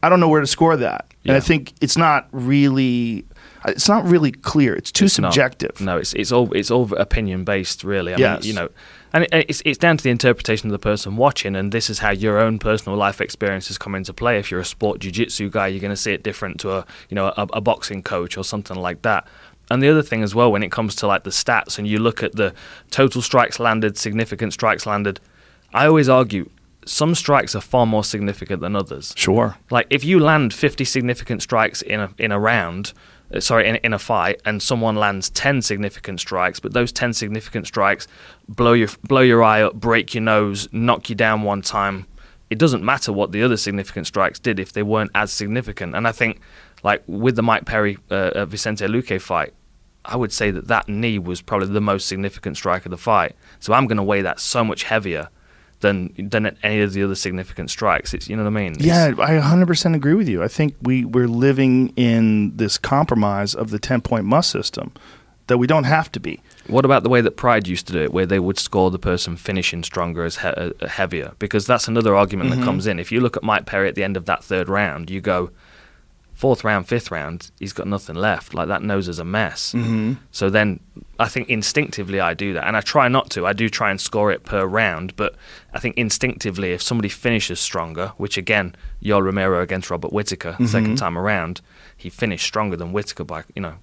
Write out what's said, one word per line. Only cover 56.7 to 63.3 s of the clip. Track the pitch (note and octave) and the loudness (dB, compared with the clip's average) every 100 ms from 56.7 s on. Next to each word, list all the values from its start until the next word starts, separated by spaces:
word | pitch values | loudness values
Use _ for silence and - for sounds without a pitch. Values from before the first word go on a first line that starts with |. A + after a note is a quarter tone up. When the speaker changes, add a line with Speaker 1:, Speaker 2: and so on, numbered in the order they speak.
| G#2+ | 0
Speaker 2:
of | G#2 | 0
the | G2 | 0
other | G2 | -2
significant | F#2+ F#2+ F#2 F2+ - D#2+ | -2 -4 -6 -8 -10 -10
strikes. | - G#2+ E2 - | -4 0 0 -2
It's, | - - | -8 -6
you | A2 | -4
know | |
what | G#2 | -2
I | G#2+ | -2
mean? | F#2+ | -4
It's | D2+ D#3 | 0 2
Speaker 1:
Yeah, | E3+ D#3 B2+ | 4 4 2
I | B2 | 2
a | D#3+ | 2
hundred | C#3+ F3 F3+ | 4 4 4
percent | E3+ F3 D#3+ | 2 0 0
agree | C#3 F#3+ | 2 2
with | F3+ | 2
you. | F#2 | 0
I | F#2 | -2
think | - D3+ C#3+ | 0 -2 0
we, | B2 C3 A#2+ | 0 0 2
we're | B2 B2 | 2 2
living | A#2 C3+ C3+ C3+ B2+ B2+ - | 4 4 4 4 4 2 2
in | B2 A2+ A2+ G#2+ G#2 A2 | 2 4 4 4 0 0
this | G#2+ - | -2 -2
compromise | - C#3 D#3+ A#2 G#2 | 0 0 2 2 2